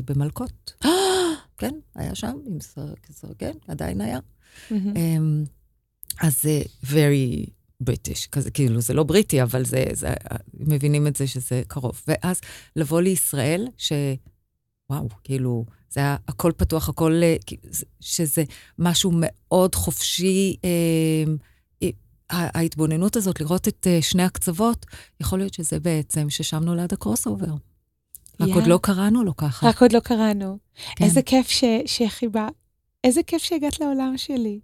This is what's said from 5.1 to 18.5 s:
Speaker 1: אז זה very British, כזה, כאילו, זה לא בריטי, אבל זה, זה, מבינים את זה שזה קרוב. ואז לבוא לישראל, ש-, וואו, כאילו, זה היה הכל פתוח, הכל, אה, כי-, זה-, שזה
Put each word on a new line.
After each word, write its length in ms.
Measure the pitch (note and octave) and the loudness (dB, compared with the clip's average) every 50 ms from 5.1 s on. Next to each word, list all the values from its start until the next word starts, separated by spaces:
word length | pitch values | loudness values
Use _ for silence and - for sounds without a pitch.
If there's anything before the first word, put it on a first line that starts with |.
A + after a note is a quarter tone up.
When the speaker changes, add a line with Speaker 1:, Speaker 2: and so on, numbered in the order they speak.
| D#3+ D#3 D#3 D#3 D3+ D3+ D3+ C#3+ _ _ _ _ _ _ _ _ _ - - - - - | 0 2 2 0 0 0 -2 -6 _ _ _ _ _ _ _ _ _ -18 -14 -12 -4 0
Speaker 1:
אז 200 | - D#3+ C3+ - | 0 0 2 2
זה 200 | - D#3 D3+ C#3+ - - - - - | 0 0 0 0 -2 -6 -10 -12 -4
very 600 | B2+ D3 D#3 D3 C#3+ C#3+ C#3 C3 A#2+ D2+ - - - - _ _ _ _ - B2 | 0 4 4 6 6 4 4 2 0 -2 -4 -6 -8 -12 _ _ _ _ -6 -2
British, 440 | B2 A2+ - - - - - - - | -2 -2 -2 -4 -8 -8 -8 -8 -6
כזה, 200 | - C#3+ B2+ - | -4 -4 -4 -4
כאילו, 300 | - D3 C#3 A#2+ A2+ A#2+ | 0 0 2 2 2 2
זה 120 | A#2 - B2+ | 0 0 0
לא 100 | D3 D#3+ | 0 2
בריטי, 400 | C#3 D#3+ G#3 G#3+ - E3 C3 B2+ | 4 4 4 4 4 2 2 2
אבל 220 | A2+ A#2+ C3 B2+ | 2 0 -2 -2
זה, 180 | A#2+ - C3 - - - | 0 0 0 0 -2 -2
זה, 200 | - - - - - - - - - - - - - | -4 -4 -4 -4 -4 -6 -8 -10 -10 -10 -12 -10 -4
מבינים 480 | C#3 D3+ D3+ C3+ C#3+ D3 D3 D3 D3 | 0 0 2 2 2 2 2 2 2
את 80 | D3 C3+ | 0 0
זה 120 | - C3+ | -2 -4
שזה 340 | C3+ - C3 A#2+ - B2 B2+ - | -4 -4 -6 -6 -4 -4 -4 -4
קרוב. 340 | - - C#3+ B2+ A#2 - - - | -6 -8 -6 -6 -6 -6 -6 -4
ואז 320 | D3+ D#3 - - F3+ F#3 - - - - - - - - | -4 -2 -2 -2 -4 -4 -4 -8 -14 -18 -20 -16 -8 -4
לבוא 260 | D#3 D#3 C#3 D#3+ E3+ | -4 -2 0 2 2
לישראל, 680 | F3+ F#3+ F#3 E3+ - - D3+ C#3 A#2 D3 E3 F#3 A3+ B3+ - | 2 2 2 0 -2 -2 -2 0 0 0 0 -2 -4 -6 -8
ש-, 160 | - - - D#3+ C#3+ C#3+ C#3 C3 B2+ - - _ _ _ _ _ _ _ _ _ _ _ - | -8 -6 -4 -2 -2 -2 -2 -4 -6 -8 -16 _ _ _ _ _ _ _ _ _ _ _ -6
וואו, 200 | C#3 D3+ D3 A2 - - - | -6 -6 -6 -8 -10 -10 -8
כאילו, 420 | - C3+ C3 B2+ B2 A#2+ A2+ A2+ - - _ _ - | -4 -4 -2 0 0 -2 -2 -4 -8 -12 _ _ -8
זה 100 | - C#3 | -4 -2
היה 160 | C#3 C#3+ C#3+ - - | 0 0 0 -2 -6
הכל 240 | - C3+ - - E3+ E3 | -10 -4 0 0 0 2
פתוח, 320 | - - - D#3+ D#3+ - - | 2 0 0 0 0 -2 -2
הכל, 300 | C#3+ - E3 D#3+ D#3+ E3+ E3+ | -2 0 2 2 4 4 4
אה, 120 | E3 D#3+ - - | 4 2 0 -4
כי-, 120 | - A2+ - - - | -10 -16 -16 -14 -10
זה-, 140 | - - - - _ - | -10 -10 -10 -10 _ -16
שזה 440 | - - - - E3 C#3+ - E3 D3+ C3 | -10 -6 -4 -2 -2 0 0 -2 -2 -2